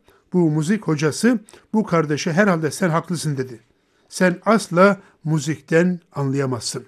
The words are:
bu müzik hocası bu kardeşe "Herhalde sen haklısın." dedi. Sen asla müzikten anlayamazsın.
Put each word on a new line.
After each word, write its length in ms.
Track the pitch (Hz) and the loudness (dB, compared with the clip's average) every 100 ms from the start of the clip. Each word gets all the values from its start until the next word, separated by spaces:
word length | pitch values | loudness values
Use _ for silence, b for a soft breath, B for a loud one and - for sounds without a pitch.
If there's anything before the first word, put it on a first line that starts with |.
| b b b | b b b
bu 180 | 180 165 | 0 2
müzik 340 | 151 151 208 | 2 0 -2
hocası 560 | 185 156 151 127 226 233 B B B | 0 -2 -2 0 0 0 B B B
bu 120 | 220 | -2
kardeşe 480 | 208 165 151 147 185 | 0 0 0 -2 -2
"Herhalde 380 | 160 208 170 156 | 2 2 2 -2
sen 200 | - 185 | -2 -2
haklısın." 460 | 160 - 165 151 135 | -2 -2 -6 -4 -4
dedi. 240 | 131 113 _ _ _ _ _ | -6 -10 _ _ _ _ _
Sen 300 | - 185 175 - | 0 0 0 0
asla 540 | 226 - 170 196 196 b b | 0 0 4 4 4 b b
müzikten 760 | 151 156 139 147 - 160 180 180 - | -4 -2 -2 -8 0 2 2 0 -8
anlayamazsın. 720 | - 139 135 135 123 - 135 | -6 -4 -2 -2 -4 -6 -10